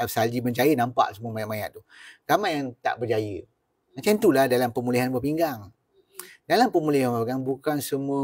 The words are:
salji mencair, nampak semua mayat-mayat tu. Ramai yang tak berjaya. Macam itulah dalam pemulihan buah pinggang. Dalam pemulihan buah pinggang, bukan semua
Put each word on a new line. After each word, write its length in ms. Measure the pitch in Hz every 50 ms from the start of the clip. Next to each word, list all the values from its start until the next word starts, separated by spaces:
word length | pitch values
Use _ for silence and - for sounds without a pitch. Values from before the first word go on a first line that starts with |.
| 120
salji 320 | 107 - 117 110 117 117 123 117
mencair, 320 | 127 117 120 127 156 156
nampak 420 | 123 117 123 - - 107 - 98 101
semua 160 | 113 117 110
mayat-mayat 400 | 110 107 107 110 107 98 - -
tu. 80 | - - _ _ - - - - _ _ -
Ramai 340 | 147 185 208 190 156 143 139
yang 140 | 127 117 -
tak 220 | - - - - 123
berjaya. 400 | 110 117 107 107 104 98 - - _ _ _ _ _ _ _ _ _
Macam 220 | _ 135 131 208 208 208 226
itulah 240 | 190 135 135 135
dalam 240 | 127 123 123 127 120
pemulihan 400 | 113 131 120 123 123 123 127 127
buah 140 | 131 123 123
pinggang. 420 | 143 151 160 170 156 127 110 101 - - _ _ _ _ _ _ _ _ - - - - - _
Dalam 240 | - 160 208 247 233
pemulihan 400 | - 175 156 151 147 139 131 123
buah 160 | 120 117 113
pinggang, 160 | 117 127 131 131
bukan 340 | 131 135 131 - 156 147 143 127
semua 400 | - 143 135 139 139 139 139